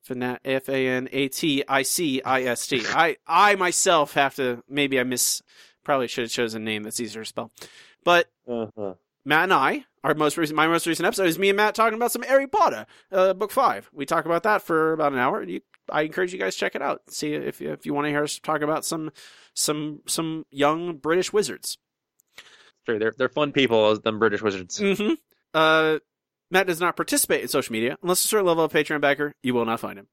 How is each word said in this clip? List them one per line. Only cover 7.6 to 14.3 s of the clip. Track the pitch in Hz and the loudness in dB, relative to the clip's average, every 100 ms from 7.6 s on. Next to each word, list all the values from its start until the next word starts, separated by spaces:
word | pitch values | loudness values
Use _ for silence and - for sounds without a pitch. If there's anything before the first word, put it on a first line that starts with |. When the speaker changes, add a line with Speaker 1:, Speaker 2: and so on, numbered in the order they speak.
| - - - _ | -20 -20 -20 _
Speaker 1:
But | - 175 170 _ - | 2 4 2 _ -8
Speaker 2:
Uh-huh. | 120 107 - 101 92 _ _ | -6 -6 -8 -10 -10 _ _
Speaker 1:
Matt | - 151 | 0 2
and | 180 | 4
I, | 170 135 247 - _ | 2 2 -2 -8 _
our | - | -2
most | 151 151 143 | 2 0 0
recent, | 160 151 | -2 2
my | 160 | 2
most | 165 170 | 2 0
recent | 160 170 | 0 0
episode | - 185 | 2 0
is | 160 | 2
me | 196 | 0
and | 196 | 2
Matt | 214 208 | 0 2
talking | 226 220 | 0 2
about | 240 | -2
some | 233 | -2
Harry | 247 269 277 | 2 2 2
Potter, | 427 330 113 107 - _ | 2 2 0 -10 -20 _
uh, | 190 185 | 0 2
book | 185 202 | 2 -2
five. | - 240 101 - | 0 0 0 -8
We | - | -10
talk | 156 165 | -2 -2
about | 156 | 0